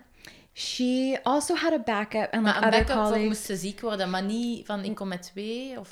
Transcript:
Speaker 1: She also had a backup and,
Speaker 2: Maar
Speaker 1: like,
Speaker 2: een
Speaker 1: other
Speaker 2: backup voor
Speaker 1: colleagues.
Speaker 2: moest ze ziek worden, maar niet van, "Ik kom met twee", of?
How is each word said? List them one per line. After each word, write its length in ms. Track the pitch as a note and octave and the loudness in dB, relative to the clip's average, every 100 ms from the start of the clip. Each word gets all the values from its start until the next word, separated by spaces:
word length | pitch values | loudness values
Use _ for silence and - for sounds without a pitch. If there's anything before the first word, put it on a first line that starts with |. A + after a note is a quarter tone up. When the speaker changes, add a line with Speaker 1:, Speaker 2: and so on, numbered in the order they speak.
| - - - - - | -14 -20 -20 -20 -20
Speaker 1:
She 640 | - - - B3+ B3+ C4 C4 | -10 -6 0 2 2 2 0
also 320 | A#3+ D4 C#4+ E4 | 2 2 2 2
had 180 | E4 | 2
a 60 | D4+ | 2
backup 540 | A#3 G#3 G#3+ G#3+ G3 | 0 -2 0 -2 0
and, 100 | A3+ | 2
Speaker 2:
Maar 100 | G#3+ | 4
Speaker 1:
like, 40 | - A3 | 4 6
Speaker 2:
een 80 | |
Speaker 1:
other 60 | A3 | 6
Speaker 2:
backup 80 | A3+ A#3+ | 4 2
voor 80 | |
Speaker 1:
colleagues. 240 | G#3+ G#3+ G#3+ | 2 2 2
Speaker 2:
moest 160 | G#3+ | -2
ze 120 | - F#3+ | -4 -4
ziek 240 | F#3+ G#3 | -6 -6
worden, 280 | A#3 G3+ F3+ | -4 -2 -2
maar 140 | F#3 | -2
niet 420 | G3 A#3 A#3+ A#3 - | -2 -2 -2 -6 -6
van, 180 | G3+ | -6
"Ik 120 | G3 G#3+ | -6 -6
kom 120 | F#3+ | -6
met 160 | F3+ | -6
twee", 560 | - G3 G#3+ A#3+ C4+ A#3+ | -8 -10 -8 -8 -8 -12
of? 100 | F#3 | -14